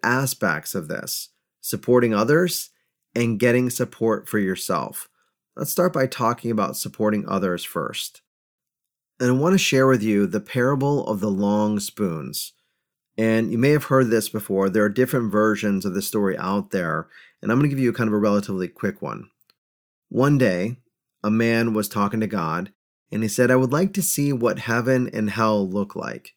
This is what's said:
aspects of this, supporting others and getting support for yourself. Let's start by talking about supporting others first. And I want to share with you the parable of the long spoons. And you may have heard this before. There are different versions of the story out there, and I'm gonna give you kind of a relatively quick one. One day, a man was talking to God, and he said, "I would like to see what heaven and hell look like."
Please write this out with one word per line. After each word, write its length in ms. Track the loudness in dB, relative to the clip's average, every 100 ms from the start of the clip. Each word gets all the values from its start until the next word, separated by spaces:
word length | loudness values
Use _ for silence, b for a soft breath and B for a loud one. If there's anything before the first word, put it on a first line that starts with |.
aspects 720 | 0 0 0 -2 -2 -2 -4
of 140 | -8 -6
this, 420 | -8 -8 -10 -10 _ _ _
supporting 500 | -8 -6 2 4 4
others 560 | 2 4 2 2 -2 -8 _ _ _ _
and 260 | -2 -2 2
getting 300 | 2 4 2
support 580 | -2 -6 -2 -2 -2 -2
for 100 | -2
yourself. 680 | 0 -2 -2 -4 -4 -10 -16 _ _ _ _ -10
Let's 140 | -6
start 240 | 0 0
by 140 | 2 -2
talking 420 | 0 -2 0 -2
about 260 | -2 -2 -4
supporting 500 | -10 -2 -2 0 -2
others 380 | -2 -2 -4
first. 560 | -6 -6 -6 -8 -10 -14 _ _ _ _ _ _ _ _ _ -2
And 100 | 2
I 40 |
want 180 | 2 4
to 60 | 2
share 280 | 4 4 6
with 160 | 4
you 240 | 4 2 2
the 140 | 0
parable 640 | -4 0 0 2 0 0 -2
of 140 | -2
the 100 | -2
long 480 | 0 0 2 0 -2
spoons. 760 | -4 -4 -4 -4 -8 -10 -12 _ _ _ _ _ _ -2
And 360 | 2 2 0
you 60 | 2
may 120 | 2
have 140 | 2
heard 260 | 2 2 4
this 180 | 2 0
before. 400 | -6 -2 0 2
There 140 | 2
are 60 | 2
different 420 | 2 0 0 0
versions 540 | 2 2 2 0 -2
of 100 | -2
the 80 | -4
story 340 | -4 -2 -2 -2
out 340 | -2 -2 -2
there, 360 | -4 -2 -4 -6 b b b
and 120 | -2
I'm 60 | 2
gonna 100 | 2
give 100 | 2
you 140 | 0
kind 160 | 0 0
of 60 |
a 40 | 2
relatively 480 | 2 2 0 -4 -6
quick 340 | -4 -6 -4
one. 280 | -8 -10 -14 _ _ _ _ _ _ _ -8
One 300 | 0 4 4
day, 400 | 4 2 -4 -6 _ _ _ _
a 80 | 0
man 420 | 2 2 2 2
was 160 | 0 -2
talking 300 | -2 -2 -2
to 80 | -4
God, 460 | -2 -2 -4 -6 _ _ _ -10
and 100 | -4
he 60 | -4
said, 220 | 2 4
"I 60 | 4
would 140 | 2
like 220 | 0 0
to 100 | -2
see 300 | -4 -2 -2
what 280 | 0 -2 -2
heaven 480 | -2 -2 0 0 0
and 180 | -2 -4
hell 380 | 0 2 2 0
look 260 | -4 -6
like." 400 | -6 -10 -10 -16